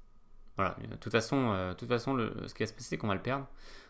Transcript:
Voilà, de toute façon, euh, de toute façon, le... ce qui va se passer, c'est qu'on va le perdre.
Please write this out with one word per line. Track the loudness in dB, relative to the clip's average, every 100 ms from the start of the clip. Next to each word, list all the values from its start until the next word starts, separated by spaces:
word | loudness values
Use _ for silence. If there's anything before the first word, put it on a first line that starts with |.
| -18 -20 -20 -18 -8 2
Voilà, | 2 2 -6
de | -6
toute | 2
façon, | 4 4 4 4
euh, | 2 0
de |
toute | -2 0
façon, | 0 2
le... | 2 2 -2 -6
ce |
qui | -2
va | -2
se |
passer, | -2 -4
c'est | -2
qu'on | 2
va |
le | 0
perdre. | 2 -2 -2 -12 -14 -16 -18